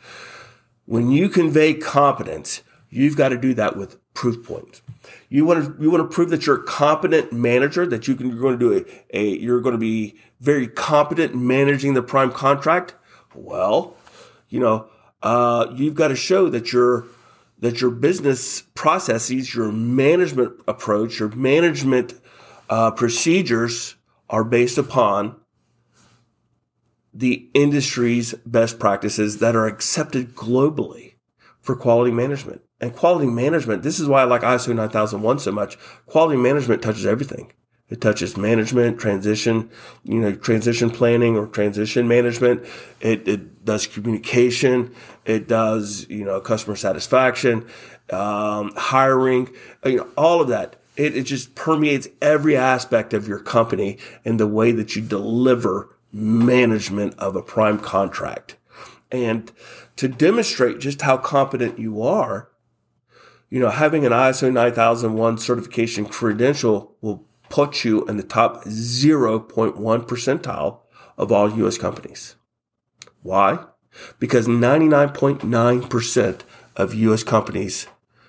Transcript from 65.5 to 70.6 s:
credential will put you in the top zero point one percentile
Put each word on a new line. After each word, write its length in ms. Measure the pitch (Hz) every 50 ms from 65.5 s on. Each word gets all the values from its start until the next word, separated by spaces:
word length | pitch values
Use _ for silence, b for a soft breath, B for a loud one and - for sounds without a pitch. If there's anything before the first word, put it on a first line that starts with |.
| 123 120 - - - 120 117 117 117 107 104
credential 920 | - - - 117 110 104 107 123 139 147 143 - 113 107 98 - - _ -
will 240 | - 107 98 - - _ _ _ _
put 360 | - - 143 143 143 - - -
you 220 | 117 107 104 -
in 120 | - 107
the 60 | 104 95
top 400 | - - 113 117 - - - -
zero 720 | 101 107 110 117 120 120 123 139 156 156 143 123 113 110 110
point 380 | - - - 110 110 104 -
one 240 | 101 107 113 113 120 120
percentile 800 | - 120 - - 131 143 160 - - 92 -